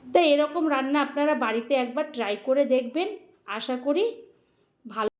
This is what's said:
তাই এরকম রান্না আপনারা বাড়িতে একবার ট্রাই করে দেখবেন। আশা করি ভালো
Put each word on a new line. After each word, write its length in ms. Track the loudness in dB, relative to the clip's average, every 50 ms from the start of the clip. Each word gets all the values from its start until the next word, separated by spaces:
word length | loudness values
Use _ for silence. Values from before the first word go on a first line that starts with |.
| -18
তাই 200 | 2 4 4 6 6 6
এরকম 300 | 4 2 0 0 -2 0 0
রান্না 320 | 0 0 0 0 0 0
আপনারা 320 | 0 0 -2 -2 0 0 2
বাড়িতে 380 | 0 0 -2 -2 -2 -2 0 0 0 0
একবার 220 | -2 -2 -4 -4 -4
ট্রাই 240 | -4 -6 -4 -4 -4 -4 0 0
করে 160 | 2 2 4
দেখবেন। 420 | 4 2 0 0 0 -2 -2 -2 -2 -4 -10 -14 -20 _ _ _ -10 -8 -8
আশা 180 | -4 -4 -6 -4
করি 280 | 0 0 0 2 2 0 -2 -6 -18 -20 _ _ _ _ _ _ _ _ _ _ _
ভালো 260 | -12 -6 -4 -4 -4 _ _